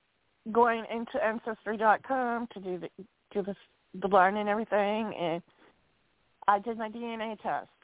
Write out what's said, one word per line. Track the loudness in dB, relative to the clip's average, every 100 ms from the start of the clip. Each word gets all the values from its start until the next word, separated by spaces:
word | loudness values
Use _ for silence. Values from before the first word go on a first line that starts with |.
| _ _ _ _ -2
going | 4 4 2 -4
into | -6 -4 -2
ancestry | -2 -2 -6 -8 -6 2
dot | 4 4
com | 2 -2 -2 -4 -6
to | -8
do | -8 -8
the, | -8 -14 -20 _ _
do | -6
the, | -4 -8 _ _ _ -6
the | 4
blind | 6 6 4
and | 0
everything, | -2 0 0 2 0 -4
and | -4 -2 -4 -6 _ _ _ _ _ _ _ _ _ 2
I | 2
did | 0 -6
my | -6
D | -8
N | -8 -6
A | -6 -6
test, | -4 -6 -6 _